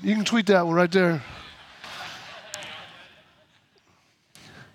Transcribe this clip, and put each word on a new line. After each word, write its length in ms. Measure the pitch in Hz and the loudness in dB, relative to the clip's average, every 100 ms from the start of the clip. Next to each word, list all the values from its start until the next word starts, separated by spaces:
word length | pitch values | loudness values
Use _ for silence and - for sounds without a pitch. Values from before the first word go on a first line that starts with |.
You 100 | 190 | 0
can 100 | 214 | 0
tweet 220 | 202 233 196 | 2 0 4
that 220 | 190 170 | 4 4
one 80 | 165 | 4
right 160 | 175 | 4
there. 320 | 185 180 160 - - - - - - - - - - - - - - - - - - - - _ _ _ _ _ _ _ _ _ _ _ - - - - | 4 4 2 -4 -16 -18 -20 -20 -20 -18 -16 -14 -16 -18 -20 -14 -14 -14 -16 -20 -20 -20 -20 _ _ _ _ _ _ _ _ _ _ _ -20 -20 -20 -20